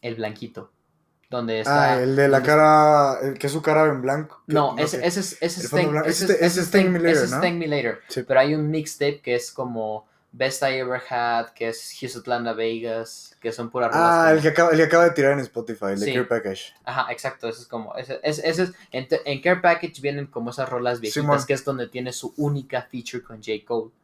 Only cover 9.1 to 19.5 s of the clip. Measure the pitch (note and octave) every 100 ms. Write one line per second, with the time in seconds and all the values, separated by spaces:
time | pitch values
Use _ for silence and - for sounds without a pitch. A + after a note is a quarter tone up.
9.1 | C#3+ - A#2+ A#2+ - B2+ A#2 G#2+ G#2+ _
10.1 | _ _ B2 C3 C3 C#3 C3 B2+ B2+ -
11.1 | B2 A#2+ A#2 A#2 _ A#2 A2+ - - B2+
12.1 | A#2+ A#2+ A#2+ A#2 A2 A2+ A2+ A#2 A2+ A2+
13.1 | - - _ A#2 A2+ A#2 B2+ A#2+ C#3+ E3+
14.1 | E3 E3 D#3 D3+ D#3 E3+ D#3+ D#3 E3+ E3+
15.1 | E3 C#3 C#3+ B2+ - A2+ A2 G2+ G2 G#2
16.1 | B2+ B2 A#2 G#2 F#2+ - _ - B2+ A#2+
17.1 | A#2+ C3+ - A#2 A2+ B2 A#2 G#2+ - B2+
18.1 | C3+ D3+ D3+ D#3+ E3 F#3 F3+ _ B2+ C3
19.1 | D#3 D3 C3+ E3+